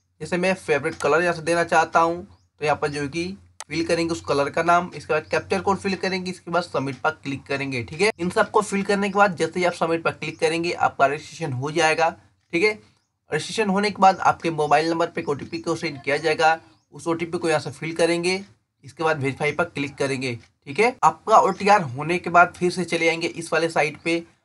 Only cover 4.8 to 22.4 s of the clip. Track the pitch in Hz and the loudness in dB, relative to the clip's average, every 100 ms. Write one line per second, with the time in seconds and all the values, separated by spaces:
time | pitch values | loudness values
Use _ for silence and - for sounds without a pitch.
4.8 | 180 151 - 156 156 160 - 190 180 185 | 2 -8 -2 -2 0 -4 -2 -2 0 -2
5.8 | 196 185 190 185 180 185 - 170 180 147 | -2 -4 -2 -4 -6 -10 -4 -2 -2 -4
6.8 | 135 131 156 156 143 135 - 139 139 131 | -4 -2 -4 -4 -8 -8 -6 -6 -4 -6
7.8 | 110 151 208 - 175 - 220 214 202 196 | -6 -2 -2 0 -2 0 2 2 0 -2
8.8 | 196 196 202 202 202 156 165 185 175 175 | 0 0 0 2 2 2 -4 0 0 0
9.8 | 165 165 160 143 156 165 160 165 170 - | -2 0 -2 -4 -10 -2 0 0 -2 0
10.8 | - - 139 151 - - 160 123 143 156 | -2 2 0 0 -8 -10 -6 -4 -4 0
11.8 | 160 156 165 - _ _ _ 170 214 214 | 2 2 0 -2 _ _ _ -2 0 -2
12.8 | - _ _ _ - 151 - 202 208 190 | -12 _ _ _ -6 -6 -6 -2 0 2
13.8 | 208 196 190 185 - 151 165 151 151 147 | 0 4 4 4 0 0 -2 -2 2 2
14.8 | 165 165 165 - - 139 - 165 165 160 | 2 0 -2 -4 -6 -6 -6 -8 -4 -4
15.8 | 165 139 139 147 156 156 160 160 - _ | -4 -8 -2 -2 0 4 4 4 -2 _
16.8 | _ 143 160 165 170 170 165 151 151 - | _ -10 -4 -2 -2 -4 0 0 -2 -8
17.8 | 156 165 165 170 175 190 196 _ _ _ | -8 0 0 2 0 -2 -6 _ _ _
18.8 | 131 - 160 151 135 127 147 147 170 - | -20 -4 -2 0 -2 -2 -4 -2 -4 -4
19.8 | 139 - 139 135 131 117 - _ - 143 | -8 -4 -2 -2 -4 -8 -12 _ -10 0
20.8 | 233 247 156 - - 214 151 185 202 208 | 0 4 2 2 4 6 6 2 4 4
21.8 | 151 123 151 175 175 175 | 4 -6 -2 -2 2 6